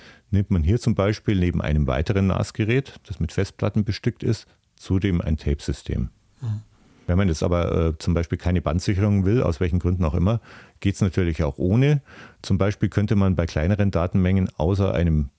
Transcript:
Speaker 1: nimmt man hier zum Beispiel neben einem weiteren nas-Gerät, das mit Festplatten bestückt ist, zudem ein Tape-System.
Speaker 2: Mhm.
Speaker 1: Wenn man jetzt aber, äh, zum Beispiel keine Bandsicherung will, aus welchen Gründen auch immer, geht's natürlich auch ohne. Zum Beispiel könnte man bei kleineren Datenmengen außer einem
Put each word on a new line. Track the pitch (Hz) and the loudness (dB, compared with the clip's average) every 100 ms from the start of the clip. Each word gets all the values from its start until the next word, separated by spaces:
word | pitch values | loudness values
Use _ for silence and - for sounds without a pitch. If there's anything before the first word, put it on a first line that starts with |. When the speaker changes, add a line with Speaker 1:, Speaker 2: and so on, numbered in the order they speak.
| - - _ | -20 -20 _
Speaker 1:
nimmt | 98 104 | -2 0
man | 92 | 0
hier | 78 120 | 2 2
zum | - 101 | 0 0
Beispiel | 98 107 - 98 | 0 -2 -2 0
neben | 90 85 | 2 0
einem | - 76 67 | 0 0 0
weiteren | 64 - 98 98 | 0 0 0 2
nas-Gerät, | 90 - - 107 127 - - - | 0 -2 -2 0 0 -2 -12 -14
das | - | -6
mit | 82 | -4
Festplatten | - 101 - 107 110 | -2 -4 -4 -2 0
bestückt | 104 101 120 - | -2 -2 -6 -4
ist, | - 110 - _ _ _ | -2 -4 -6 _ _ _
zudem | - 92 98 87 | -2 0 2 0
ein | - 80 | 0 -2
Tape-System. | - 71 - 73 - - 62 - _ _ | -2 -4 -4 -6 -6 -6 -6 -10 _ _
Speaker 2:
Mhm. | 117 104 - _ _ _ - | -8 -8 -10 _ _ _ -2
Speaker 1:
Wenn | 87 | 2
man | 101 | 2
jetzt | 78 | 0
aber, | 90 87 85 85 82 | 0 0 0 0 0
äh, | 78 | -2
zum | - | -2
Beispiel | 85 85 92 | -2 -2 -4
keine | 87 87 | -2 0
Bandsicherung | 73 85 - 92 104 101 92 | 0 -2 0 0 2 2 2
will, | 120 | 2
aus | - - | 0 0
welchen | 90 87 | 0 0
Gründen | 87 87 82 | 0 0 0
auch | |
immer, | 87 90 117 - - - _ | 2 0 0 -6 -20 -20 _
geht's | 98 - | -4 0
natürlich | 101 - 87 80 | 0 0 0 0
auch | 76 71 | -2 -2
ohne. | 87 110 139 147 - - - - | 0 2 2 0 -4 -18 -20 -16
Zum | - 98 | -2 0
Beispiel | 98 - 107 | 0 0 -2
könnte | - 104 104 | 0 2 2
man | 95 87 | 2 2
bei | 85 | 0
kleineren | - 80 104 101 | 0 0 2 2
Datenmengen | 87 85 98 90 95 92 - | 0 0 2 2 2 0 0
außer | 80 98 98 | 0 2 0
einem | 58 85 78 71 | 2 2 2 0